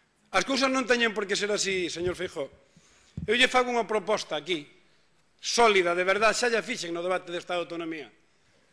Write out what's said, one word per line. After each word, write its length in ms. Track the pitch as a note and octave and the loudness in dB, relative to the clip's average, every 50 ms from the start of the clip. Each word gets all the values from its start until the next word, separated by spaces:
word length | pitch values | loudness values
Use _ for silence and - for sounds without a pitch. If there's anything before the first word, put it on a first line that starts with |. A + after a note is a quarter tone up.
| _ _ _ _ _ _ | _ _ _ _ _ _
As 160 | - F#3 F3+ - | -2 0 0 0
cousas 240 | C4+ A#3+ C4+ C4 | 0 2 2 2
non 160 | C4 C4 B3 B3 | 2 2 2 2
teñen 240 | A#3+ A#3+ A#3 A3+ | 2 2 2 0
por 160 | F#3+ G#3+ G3+ F#3 | 0 -2 -4 -2
que 80 | G3+ | -2
ser 160 | E3 G3+ G#3 | -2 -2 0
así, 400 | G#3 G3 F#3+ G3 F#3+ F#3 F3 D3+ | 0 0 0 -2 -2 -2 -2 -4
señor 240 | - E3 F3 F3+ E3+ | -4 -4 -4 -4 -4
Feijóo. 320 | D#3 F3+ F3 - D#3+ C3+ - - - _ _ _ _ _ _ _ _ _ _ _ - - - | -4 -8 -8 -6 -8 -8 -10 -12 -18 _ _ _ _ _ _ _ _ _ _ _ -6 -2 0
Eu 80 | A3+ | 2
lle 80 | B3 B3+ | 4 4
fago 240 | B3 - B3+ B3 B3 | 4 4 2 2 2
unha 160 | A#3+ A#3+ A3 | 0 -2 0
proposta 560 | F3 A3 G#3+ E3+ G#3+ G#3+ F3+ - - E3 D3+ | 0 -2 -2 0 0 -2 -2 -2 -4 -8 -6
aquí, 240 | D3 E3+ F3+ D3+ C#3+ - - _ _ _ _ _ _ _ _ _ _ _ _ _ | -4 -4 -6 -6 -8 -12 -20 _ _ _ _ _ _ _ _ _ _ _ _ _
sólida, 500 | - - - A#3+ A#3 A3 G3+ F#3+ E3+ F3 F3 F3+ | -8 -2 4 6 6 6 6 6 4 4 2 2
de 80 | F3+ | 2
verdad, 240 | F#3+ G3 G3+ A3 G#3+ | 2 2 4 4 2
xa 160 | G3 - B3 | 2 2 0
lla 160 | A#3+ A3+ G#3+ | 0 0 0
fixen 320 | - A#3+ A#3+ E3 E3+ E3+ E3+ | -2 -4 -6 -8 -8 -8 -6
no 80 | E3+ | -4
debate 320 | F3 F#3 F#3 F3+ F3+ F3 F3 | -2 -2 -2 -2 -4 -6 -10
de 80 | F3 | -10
Estado 180 | - - F3 F3 | -6 -6 -6 -6
de 60 | E3+ | -6
Autonomía. 420 | E3+ E3+ E3+ E3+ D#3+ D#3+ D#3 B2+ G#2+ _ _ _ _ _ _ _ _ _ _ _ _ | -6 -8 -10 -8 -8 -10 -10 -12 -16 _ _ _ _ _ _ _ _ _ _ _ _